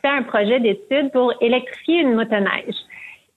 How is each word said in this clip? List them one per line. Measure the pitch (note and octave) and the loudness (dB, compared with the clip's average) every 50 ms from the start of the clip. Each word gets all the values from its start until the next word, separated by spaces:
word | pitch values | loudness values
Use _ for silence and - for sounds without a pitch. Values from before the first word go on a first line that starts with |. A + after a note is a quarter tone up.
| - | -2
à | C#4 C#4+ | 0 0
un | C4+ A3+ | 0 -2
projet | - - G#3+ G3+ G#3 B3 C4 | 0 0 0 2 2 2 2
d'études | A#3 G#3+ G3 - - - C4+ D4 C#4 C4+ | 2 0 0 -2 -2 -2 0 0 0 0
pour | - B3+ B3 A#3+ A#3 - | 2 2 2 2 2 0
électrifier | A#3+ A#3 B3 B3 B3 - - - - D#4 E4 F4 | 0 2 2 0 -2 -6 -12 -8 -2 0 2 2
une | D4+ B3+ A3+ | 2 2 2
motoneige. | A3+ A3+ A3+ A3 G3+ G3 - - - - - G#3 - - - - - - - - - _ _ _ | 0 0 0 0 0 0 0 -2 -2 -4 -6 -10 -10 -12 -16 -20 -20 -20 -20 -20 -20 _ _ _